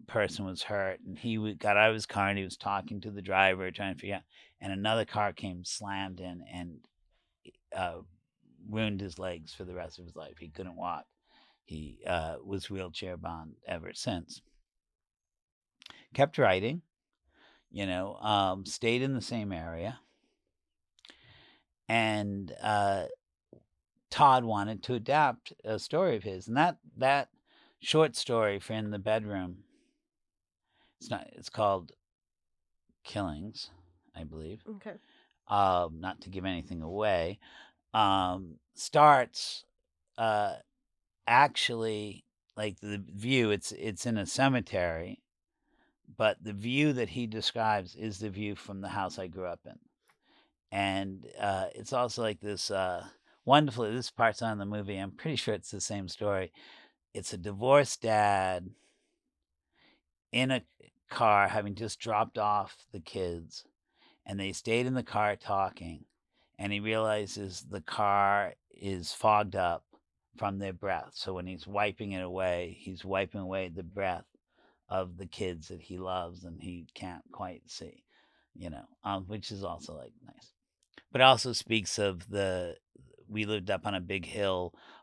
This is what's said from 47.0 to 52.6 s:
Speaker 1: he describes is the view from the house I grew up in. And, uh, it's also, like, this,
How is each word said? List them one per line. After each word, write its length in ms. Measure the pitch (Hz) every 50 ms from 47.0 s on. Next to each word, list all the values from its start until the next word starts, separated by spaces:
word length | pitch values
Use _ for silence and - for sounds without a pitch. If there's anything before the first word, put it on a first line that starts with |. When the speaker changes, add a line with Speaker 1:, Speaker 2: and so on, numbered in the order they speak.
| 117 -
Speaker 1:
he 160 | - 123 120
describes 680 | 110 110 110 - - - 120 113 110 107 101 95 87 -
is 240 | - 104 110 98 87
the 120 | 107 107
view 260 | 92 98 104 104 101
from 240 | - - - 98 95
the 80 | 98 92
house 300 | 90 101 95 92 - -
I 100 | 95 90
grew 180 | 80 95 92
up 140 | 87 85 - -
in. 140 | 67 - - _ _ _ _ _ _ _ _ _ _ _ _ _ _ _ _ _ _ -
And, 540 | 98 98 98 95 98 98 95 95 92 - - - -
uh, 260 | - 101 95 95 95 - -
it's 180 | - 110 - 139
also, 300 | 127 123 120 - - 117
like, 180 | 110 104 -
this, 300 | - 104 101 90